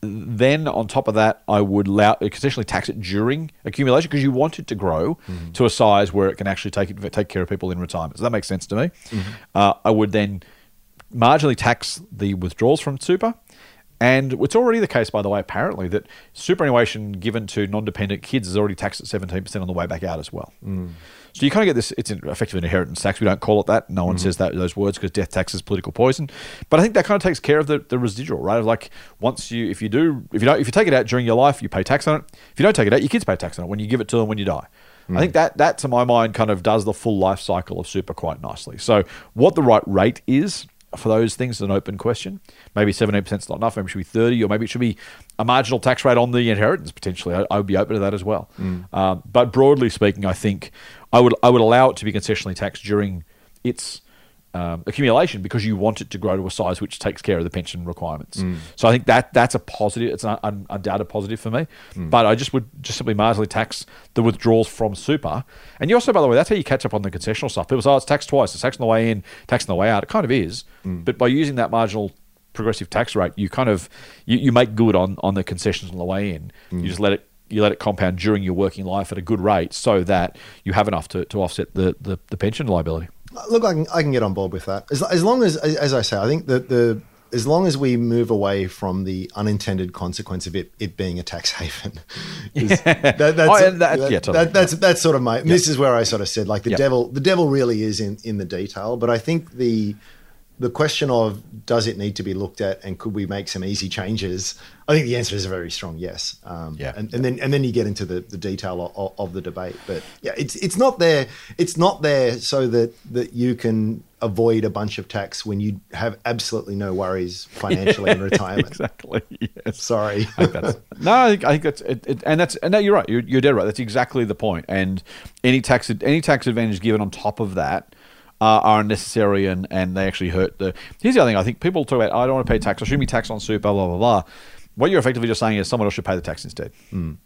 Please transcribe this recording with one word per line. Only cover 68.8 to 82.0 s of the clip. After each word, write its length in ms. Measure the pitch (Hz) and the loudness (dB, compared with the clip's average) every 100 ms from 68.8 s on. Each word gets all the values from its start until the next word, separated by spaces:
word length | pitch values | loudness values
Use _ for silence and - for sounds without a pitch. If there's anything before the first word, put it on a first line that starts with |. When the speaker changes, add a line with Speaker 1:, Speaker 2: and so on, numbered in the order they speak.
Speaker 1:
on 40 | |
the 40 | 117 | 2
way 220 | 113 113 | 2 2
in, 140 | 107 - - - | 0 -6 -20 -2
taxed 200 | - - | -2 0
on 40 | |
the 40 | 87 | 2
way 100 | 104 | 2
out." 140 | 104 | 2
It 40 | - | 0
kind 160 | 220 | -2
of 60 | 151 | 0
is. 320 | 131 85 120 - - | 0 0 -6 -16 -12
Speaker 2:
Mm. 200 | 95 90 | -8 -6
Speaker 1:
But 140 | 85 - | -4 0
by 80 | 123 | 2
using 300 | 135 156 131 | 2 0 0
that 160 | 110 | 0
marginal 400 | 113 113 107 101 - _ _ _ | 0 0 -2 -6 -8 _ _ _
progressive 360 | - 110 110 87 | -6 -2 -2 -2
tax 280 | - 120 - | -2 -2 0
rate, 160 | 87 | -2
you 140 | - 101 | -2 -4
kind 200 | - 127 | 0 0
of, 200 | 101 - - - - | 0 -2 -20 -20 -20
you, 140 | - 117 | 0 2
you 140 | 139 | 4
make 240 | 117 123 107 | 4 4 4
good 180 | 117 | 4
on, 220 | 92 92 95 | 4 2 0
on 100 | 92 | -2
the 80 | 98 | -2
concessions 480 | 92 90 107 90 92 | -4 -4 -2 -4 -6
on 80 | 90 | -10
the 60 | |
way 280 | 87 95 101 | -6 -4 -4
in. 200 | 80 78 - - | -6 -12 -18 -10
Speaker 2:
Mm. 120 | 90 | -6
Speaker 1:
You 60 | 85 | -6
just 120 | 90 | 0
let 120 | 101 | 2
it, 160 | 101 _ _ _ | 0 _ _ _
you 120 | 107 | 2
let 120 | 104 | 2
it 80 | - | 2
compound 380 | - 95 98 90 | -4 0 0 0
during 260 | 101 104 | 0 0
your 100 | 95 | 0
working 300 | 90 98 95 | 0 0 -2
life 260 | 95 95 98 | -6 -6 -6
at 80 | 98 | -8
a 40 | |
good 180 | 87 110 | -4 0
rate 320 | 95 98 85 | 2 2 0
so 320 | - - 104 | -4 2 2
that 340 | 90 95 87 - - - | 4 2 0 -6 -20 -12
you 100 | - | -2
have 120 | 92 104 | 0 2
enough 220 | 90 78 | 0 -4
to, 160 | - | -8
to 180 | 85 104 | -6 -4
offset 320 | 92 - - | -4 -4 -8
the, 220 | - 92 - | 0 0 0